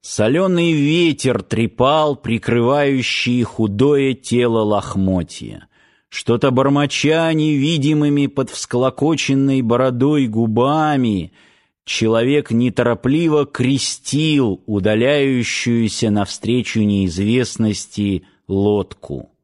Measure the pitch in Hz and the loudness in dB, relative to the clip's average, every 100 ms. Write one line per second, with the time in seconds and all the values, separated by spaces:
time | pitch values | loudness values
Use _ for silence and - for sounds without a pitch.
0 | - - 110 147 190 175 170 156 143 165 | -12 -2 0 2 2 2 2 2 2 2
1 | 170 147 131 113 - - 113 - 127 156 | 2 0 -2 -2 -2 -2 -2 2 2 4
2 | 151 139 - 113 - 117 117 143 143 135 | 2 -2 -4 -4 0 2 2 2 2 0
3 | 117 - 123 123 110 - 110 101 135 143 | -2 -4 -2 0 -2 -2 -2 2 2 4
4 | 135 127 - 120 120 113 107 104 - 98 | 2 -2 -2 0 2 2 0 0 -2 -2
5 | 95 92 82 - 58 - - _ _ _ | 0 0 -4 -10 -16 -16 -20 _ _ _
6 | _ - - 117 139 123 135 143 143 - | _ -12 -2 0 2 2 2 2 0 -2
7 | 139 160 165 160 156 147 139 165 139 151 | 0 0 0 0 0 0 0 0 0 2
8 | 147 143 139 139 131 - - 123 131 - | 2 0 -2 -2 -6 -6 -6 -2 -2 0
9 | 147 156 - 135 139 135 117 120 131 123 | -2 0 0 0 2 0 0 2 0 0
10 | 139 151 131 107 117 110 131 156 156 143 | 0 2 0 0 0 0 0 0 0 0
11 | 120 101 82 _ _ _ _ _ - - | 0 -2 -4 _ _ _ _ _ -10 -2
12 | 110 113 120 147 143 117 123 - 120 117 | 0 2 2 0 0 0 0 0 0 0
13 | 127 147 170 151 139 - 127 139 - - | 0 0 2 0 0 -2 0 0 -2 -8
14 | - 139 160 147 120 92 - 101 98 107 | -4 -2 0 2 0 -2 -4 -2 2 2
15 | 123 147 139 127 117 - 123 117 113 - | 2 2 2 0 -2 -4 -2 0 0 0
16 | 113 104 101 - - 123 117 113 104 101 | 0 0 -2 -6 -2 -2 -2 0 2 2
17 | 95 85 101 120 120 - 110 98 - - | 0 0 0 0 -2 -2 -2 -2 -8 -4
18 | 104 92 - _ - 98 101 104 95 - | -2 -2 -6 _ -4 0 2 2 -2 -10
19 | - 69 - _ | -12 -12 -12 _